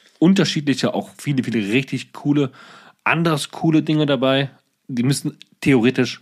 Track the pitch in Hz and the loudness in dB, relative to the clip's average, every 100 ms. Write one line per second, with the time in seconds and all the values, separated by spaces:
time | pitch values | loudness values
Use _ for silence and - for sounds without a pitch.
0 | _ _ 165 190 151 160 143 131 117 95 | _ _ 4 4 2 0 -2 0 -2 -2
1 | - - 143 135 117 113 98 123 135 131 | -6 -8 -4 -2 -2 -2 0 -2 -2 -8
2 | - - 147 143 131 - - - - _ | -10 -6 0 0 0 -6 -20 -20 -20 _
3 | - 151 170 147 - - 165 156 151 151 | -2 0 0 -2 -4 -4 0 2 2 0
4 | 147 135 131 135 139 - _ _ - 123 | 0 0 0 0 -2 -8 _ _ -8 -2
5 | 127 139 151 - - _ 151 131 120 127 | 0 -2 -4 -10 -18 _ 2 4 4 2
6 | 120 - | -2 -6